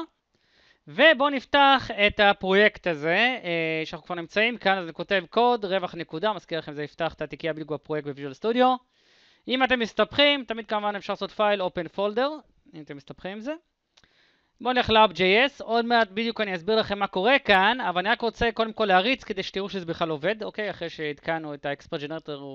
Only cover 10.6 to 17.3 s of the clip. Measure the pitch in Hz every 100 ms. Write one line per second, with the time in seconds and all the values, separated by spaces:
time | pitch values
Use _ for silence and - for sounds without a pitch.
10.6 | 220 214 208 202 - 190 190 - 208 202
11.6 | 180 - 160 - 208 214 277 302 - _
12.6 | _ 156 147 143 - - 180 208 233 320
13.6 | _ _ _ _ _ _ _ _ _ _
14.6 | 240 247 233 220 214 156 185 208 269 -
15.6 | - 233 233 233 214 190 233 220 208 185
16.6 | 170 220 208 202 196 190 208